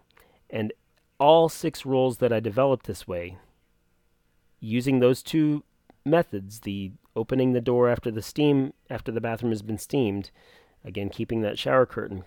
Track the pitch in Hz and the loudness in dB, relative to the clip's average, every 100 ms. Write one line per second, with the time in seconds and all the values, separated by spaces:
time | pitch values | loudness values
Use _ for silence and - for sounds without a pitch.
0 | _ _ _ _ _ 110 107 - _ _ | _ _ _ _ _ -6 -6 -8 _ _
1 | _ - 143 165 165 - 160 - 131 131 | _ 2 8 8 6 0 -6 -6 -2 2
2 | 131 117 123 113 113 104 139 131 - 98 | 2 2 0 0 0 0 2 0 -4 -12
3 | - 90 87 92 _ _ _ _ _ _ | -10 -10 -10 -14 _ _ _ _ _ _
4 | _ _ _ _ _ _ 110 120 127 131 | _ _ _ _ _ _ -4 -2 0 4
5 | 123 131 - 160 151 147 - _ _ _ | 4 2 -2 0 0 0 -8 _ _ _
6 | - 165 170 101 98 110 104 98 98 104 | 0 2 0 -6 -12 -12 -8 -6 -8 -12
7 | _ - 113 135 127 123 120 123 120 120 | _ -8 -2 2 2 2 0 2 2 2
8 | 123 110 - - 147 139 135 - - 120 | -4 -6 -6 0 2 2 0 -8 -12 -10
9 | - 113 113 113 120 107 107 107 - 143 | -6 -6 -4 -4 -2 -4 -4 -10 -4 -2
10 | 113 101 95 _ _ - _ _ - 95 | 0 -2 -8 _ _ -20 _ _ -12 -8
11 | 101 - 113 113 107 110 135 131 123 - | -8 -6 -4 -2 -2 -4 0 2 2 -2
12 | 104 98 | -8 -10